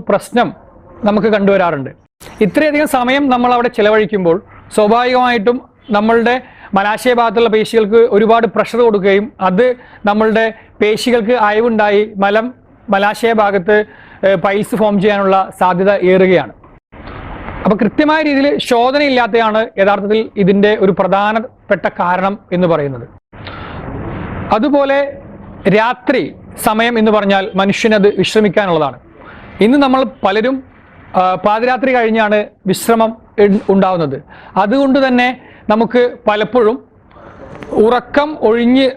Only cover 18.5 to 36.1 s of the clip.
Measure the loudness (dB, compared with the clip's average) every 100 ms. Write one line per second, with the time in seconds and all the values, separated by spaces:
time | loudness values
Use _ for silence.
18.5 | 0 0 0 2 0 0 0 0 0 0
19.5 | 0 -2 0 0 0 0 -2 -2 -2 0
20.5 | 2 2 2 0 0 0 0 0 -2 -6
21.5 | -12 -6 -4 -4 -4 -2 -2 -2 -6 -6
22.5 | -2 0 0 -2 -8 -14 -20 _ -20 -18
23.5 | -16 -16 -14 -12 -12 -12 -12 -12 -12 -4
24.5 | -2 0 0 0 0 -2 -8 -18 -20 -20
25.5 | -8 0 2 0 -2 -2 -2 -2 -8 -18
26.5 | -6 -2 0 0 2 2 2 2 0 0
27.5 | -2 0 0 2 2 2 2 0 0 0
28.5 | 0 0 0 -2 -6 -18 -20 -20 -20 -12
29.5 | -2 2 4 2 2 -2 -2 -2 0 -2
30.5 | -4 -8 -20 -20 -20 -8 -2 0 0 0
31.5 | 0 0 -2 0 0 0 0 0 0 -2
32.5 | -6 -6 -4 0 0 0 -4 -8 2 2
33.5 | 2 0 2 2 0 -4 -6 -12 -20 -8
34.5 | -2 0 2 2 2 2 2 0 -4 -12
35.5 | -10 -2 0 0 2 0